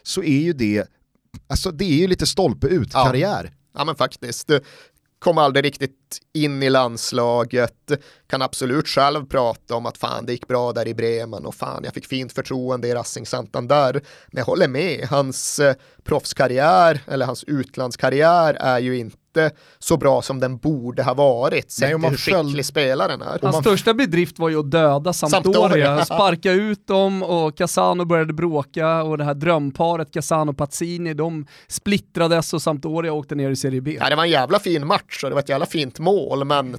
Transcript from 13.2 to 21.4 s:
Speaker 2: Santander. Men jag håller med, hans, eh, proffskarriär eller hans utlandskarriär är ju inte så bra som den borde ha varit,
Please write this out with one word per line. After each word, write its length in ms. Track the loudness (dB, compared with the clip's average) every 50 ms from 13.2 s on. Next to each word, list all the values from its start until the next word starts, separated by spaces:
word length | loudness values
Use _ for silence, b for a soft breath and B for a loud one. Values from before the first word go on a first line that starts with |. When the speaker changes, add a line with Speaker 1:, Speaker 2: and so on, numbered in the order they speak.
| -10 -8
Speaker 2:
Santander. 640 | -8 -8 -8 -8 -8 -6 0 2 4 4 4 2 0 -2 B B B B B
Men 120 | B -8 -6
jag 40 | -2
håller 240 | 0 2 2 2 2
med, 400 | 2 0 -2 -2 -4 -4 -4 -2
hans, 480 | 0 0 0 0 -2 -6 -6 -4 0 2
eh, 160 | 4 4 4 b b b b b _
proffskarriär 960 | -2 -2 -2 -2 -2 -2 0 0 2 2 2 4 6 6 6 6 6 4 2 -2
eller 200 | -6 -4 -2 -2
hans 180 | -4 -4 -6 -6
utlandskarriär 1080 | -4 -4 -4 -4 -4 -6 -6 -6 -6 -4 -2 0 2 4 4 4 6 6 6 4 4 2
är 240 | 0 0 0 0 0
ju 200 | 0 -2 -2 -4
inte 520 | -6 -8 -14 _ _ _ 0 0 0 0 b b b b b b
så 180 | -2 -2 0
bra 260 | 2 4 4 2 2
som 180 | 0 -4 -4 -4
den 180 | -4 -4 -4 -4
borde 440 | -2 -2 -2 -2 -4 -6 -4 -2
ha 120 | -2 0 2
varit, 560 | 4 4 4 4 2